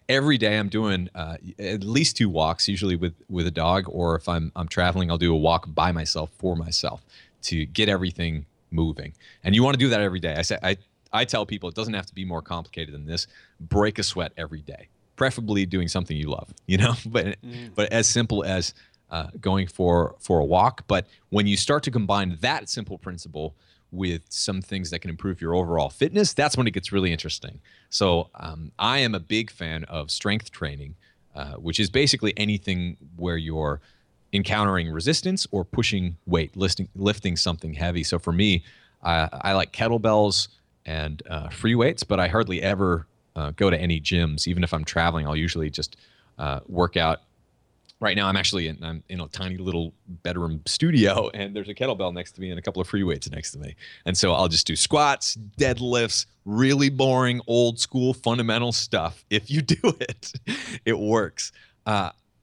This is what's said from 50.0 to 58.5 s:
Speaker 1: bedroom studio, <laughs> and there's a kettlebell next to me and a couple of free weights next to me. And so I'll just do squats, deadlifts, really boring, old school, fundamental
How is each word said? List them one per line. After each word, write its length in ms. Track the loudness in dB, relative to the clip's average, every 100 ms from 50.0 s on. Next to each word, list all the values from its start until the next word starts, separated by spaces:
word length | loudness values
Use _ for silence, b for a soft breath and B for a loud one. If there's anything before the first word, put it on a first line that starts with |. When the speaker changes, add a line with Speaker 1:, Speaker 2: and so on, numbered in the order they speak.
| -18
Speaker 1:
bedroom 520 | -10 -6 -4 -4 -6 -4
studio, 640 | 0 4 6 6 4 -2
<laughs> 40 |
and 200 | -6 -8
there's 140 | -8 -10
a 60 |
kettlebell 380 | -4 -4 -2 -4
next 200 | -4 -10
to 80 | -10
me 100 | -8
and 80 | -6
a 40 |
couple 200 | -6 -4
of 60 | -2
free 160 | 0
weights 260 | 0 -2 -6
next 220 | -10 -10
to 60 | -12
me. 180 | -14 -14 B B -2
And 100 | 2
so 140 | 4
I'll 160 | 4 4
just 180 | 2 0
do 80 | 0
squats, 600 | 2 6 4 4 -2 -4 -10 2
deadlifts, 680 | 2 2 2 2 2 0 -4 _
really 440 | -2 4 4 6 4
boring, 500 | 4 4 6 4 0 2
old 320 | 4 4 2
school, 340 | -2 2 2
fundamental 580 | 2 0 0 2